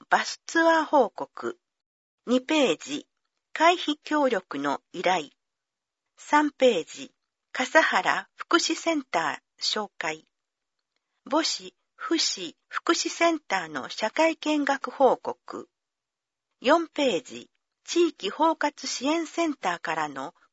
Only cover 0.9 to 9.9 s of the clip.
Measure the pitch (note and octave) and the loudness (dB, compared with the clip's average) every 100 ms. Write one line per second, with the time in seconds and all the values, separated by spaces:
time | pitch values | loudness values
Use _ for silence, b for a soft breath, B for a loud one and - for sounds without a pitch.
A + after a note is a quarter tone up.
0.9 | D4+ G#3+ - C3+ - A#2+ - _ _ _ | 4 2 -2 -12 -8 -8 -10 _ _ _
1.9 | _ _ _ - B3+ B3+ D#4 A#3+ D3+ - | _ _ _ 0 0 2 2 2 0 -6
2.9 | C#3+ - _ _ _ _ - E4 F4 - | -10 -10 _ _ _ _ 2 4 4 -2
3.9 | D4+ - D4+ C4 G3+ - C#3+ C#3+ C3+ _ | -6 -2 0 2 0 -4 -6 -4 -4 _
4.9 | E3+ F3 F3+ C#3 _ _ _ _ _ _ | -4 0 0 -4 _ _ _ _ _ _
5.9 | _ _ _ - D4 D4 - B3+ F#3 D3 | _ _ _ 2 2 2 4 4 4 -2
6.9 | C#3 C3+ _ _ _ _ - B3+ D#4 E4 | -12 -18 _ _ _ _ -8 2 4 4
7.9 | G3+ F3+ E3 G3 - - E4+ - E4 E4 | 2 0 -2 -4 -12 0 2 2 -4 -2
8.9 | D#4 - E3+ D3+ C3 _ - - A3+ G3+ | -4 -2 -2 -2 -4 _ -8 -4 -4 -6